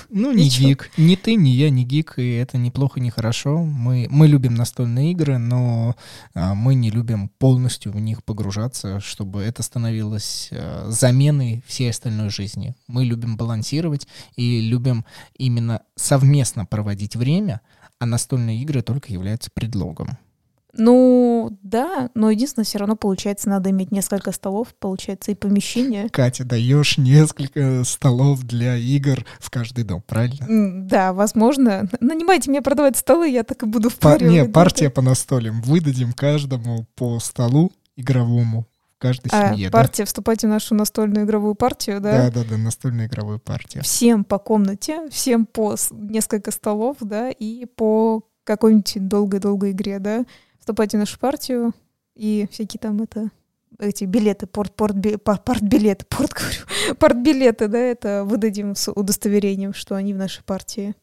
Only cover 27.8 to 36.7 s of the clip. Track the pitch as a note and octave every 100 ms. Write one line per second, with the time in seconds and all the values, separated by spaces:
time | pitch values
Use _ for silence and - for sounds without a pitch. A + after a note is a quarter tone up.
27.8 | B2 - - B2 C#3 C3+ B2 A#2+ A#2+ B2
28.8 | A#2+ C#3+ C#3 B2+ A2+ - - B2 A#2 B2
29.8 | G#2+ F2 - A2 A#2+ C#3 B2+ A3 G3+ F#3
30.8 | F#3+ A3+ F#3+ F#3 G#3 - A3+ C#4 B3 G3
31.8 | G3+ B3 A#3 D#4+ E4+ F4+ C4 C#4 C4+ C#4
32.8 | C#4+ A#3 - C#4+ E4 B3 A#3 - A3+ A3+
33.8 | A3+ - - D#4 E3 E3+ B2 C3 F3+ -
34.8 | D3+ C3+ B2+ C3 - C3 A2+ A2+ A#2 D#3+
35.8 | D#3 B2+ A#2+ A#2+ C#3+ D3 C#3+ C3 A#2